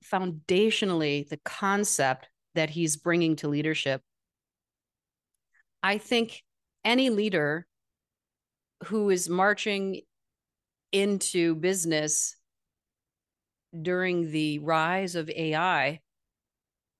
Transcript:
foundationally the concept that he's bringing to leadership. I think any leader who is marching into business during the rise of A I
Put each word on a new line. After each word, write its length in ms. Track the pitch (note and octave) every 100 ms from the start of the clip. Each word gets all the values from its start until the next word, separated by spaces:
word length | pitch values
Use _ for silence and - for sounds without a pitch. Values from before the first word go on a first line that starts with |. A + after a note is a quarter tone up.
| -
foundationally 1160 | F#3+ F#3 D#3 - F3+ A3 G#3+ G3+ E3 D3+ C#3+ C#3+
the 120 | D3
concept 840 | - - G3 G3+ G#3 - C3+ B2+ - _ _ E3
that 140 | D#3
he's 260 | D#3 D#3+ -
bringing 400 | F3 E3+ E3 D3+
to 120 | D3
leadership. 520 | D3 D3+ D3+ C#3 C3 _ _ _ _ _ _ _ _ _ _ _ _ _ _ _ _ _ -
I 140 | F#3 G3+
think 440 | - A#3+ A3+ - _ _ _ _ G#3+
any 240 | B3 C4
leader 580 | G#3 G#3+ F3+ D3 D#3 - _ _ _ _ _ _ _ _ _ _ - -
who 240 | G#3+ G#3
is 180 | F#3 D#3+
marching 720 | F3+ G3 G3+ A3 G3+ G3 F#3 - _ _ _ _ _ _ _ -
into 640 | G3 G3+ G3 - F3+ E3+ D#3+
business 840 | F3 F#3+ E3 D#3 D3+ - - - _ _ _ _ _ _ _ _ _ _ _ _ _ E3
during 520 | D#3+ F3+ F#3 F3 E3
the 280 | D#3 D3+ D3
rise 560 | D3 D#3+ D#3+ F#3 F#3+ E3+
of 140 | D#3
A 260 | D#3 D#3+ D#3
I 440 | F#3 E3 C3+ D#3 _ _ _ _ _ _ _ _ _ _